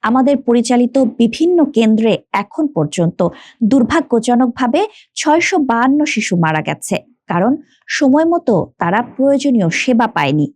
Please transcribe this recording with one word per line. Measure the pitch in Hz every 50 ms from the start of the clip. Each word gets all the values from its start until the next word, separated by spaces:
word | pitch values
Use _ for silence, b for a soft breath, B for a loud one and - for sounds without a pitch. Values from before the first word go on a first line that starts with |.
| -
আমাদের | 220 233 262 262 262 285 269 -
পরিচালিত | - 240 240 233 240 254 240 247 240 - 269 262 226 - -
বিভিন্ন | 233 226 226 - 311 349 359 349 302 302 -
কেন্দ্রে | 220 226 220 220 214 220 226 196 - _ _ -
এখন | - 202 - - - 311 285 -
পর্যন্ত | - 156 147 - - 170 165 165 - 180 170 B B B B B B 233
দুর্ভাগ্যজনকভাবে | 202 226 277 254 220 - 330 302 - 247 233 226 - 247 240 254 247 247 - 269 240 240 320 403 427 B B B B B
ছয়শো | - - 302 294 330 330 - - 359 294 262
বাহান্ন | 233 233 240 262 277 294 294
শিশু | 294 - 220 208 - 196
মারা | 175 170 160 156 156 156
গেছে, | 156 151 - - - - - - _ _ _ _ _
কারণ | - 175 185 233 277 302 B B B B B B
সময় | - - 302 269 254 294 320
মতো | 330 339 339 330 - 226 170 - - _ _
তারা | 170 170 185 214 240 233 -
প্রয়োজনীয় | - 262 277 277 269 277 285 247 226 190 165 -
সেবা | - - - 254 226 240 220
পায়নি। | - 170 147 139 139 151 147 143 -